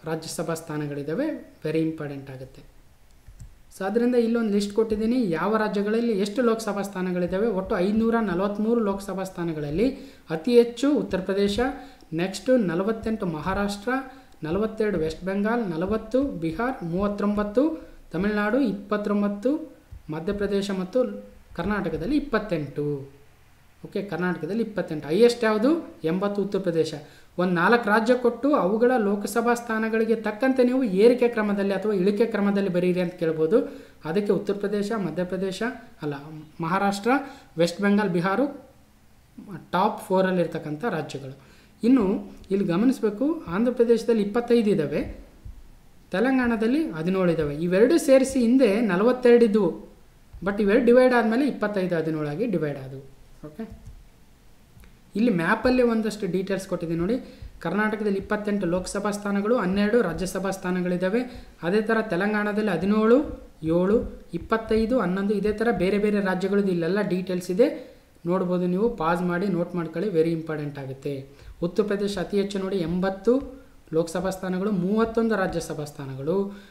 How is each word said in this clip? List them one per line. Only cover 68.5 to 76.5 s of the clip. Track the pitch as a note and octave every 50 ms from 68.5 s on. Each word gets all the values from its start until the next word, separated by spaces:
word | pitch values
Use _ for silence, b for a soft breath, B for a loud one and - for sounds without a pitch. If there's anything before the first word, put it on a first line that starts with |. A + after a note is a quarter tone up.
| F3+ F3 F3+
ನೀವು. | F3+ F3+ F#3 A3 A#3+ A3+
pause | - D#3 E3 F3 F3 F3+
ಮಾಡಿ | F3 F3 F3 G3+
note | G3+ F3 E3+ F3 F3 -
ಮಾಡ್ಕೊಳ್ಳಿ, | F3 E3 E3 - E3+ G3+ G#3+
very | F3 D#3+ D#3+ E3 E3+
important | D#3+ D#3 - D#3 D3+ D3 D3 D3 C#3+
ಆಗುತ್ತೆ. | C3+ C3 C3+ - - D3 C#3+ C3 C3 - B B B B B B -
ಉತ್ತರ | F3 - - G3+
ಪ್ರದೇಶ | G3+ G3+ G3+ G3+ G3 - F#3
ಅತಿ | E3+ - G#3
ಹೆಚ್ಚು | G3+ G3 G3+ - F#3+
ನೋಡಿ, | F#3+ F#3+ G3
ಎಂಬತ್ತು | F#3+ D#3+ D#3+ F3 F#3 F#3 F#3+ F#3+ - - A3+ B3+ C#4 - - - B B B B B B - D#3
ಲೋಕಸಭಾ | D#3+ E3+ - - F3+ F3+ F#3+
ಸ್ಥಾನಗಳು, | F#3 - F#3+ F#3 F#3 F#3 F#3+ G#3+ G#3
ಮೂವತ್ತೊಂದು | F3 E3+ F#3+ G#3+ A3 A3+ A3+ - A#3 A3+ A3+ A3
ರಾಜ್ಯಸಭಾ | F#3+ F#3 - E3 E3 D#3+ - D3+ D3+ C#3+
ಸ್ಥಾನಗಳು. | D3 - - C#3 C3+ C3+ C3 C#3 D#3 F#3 G3 G3+ G3+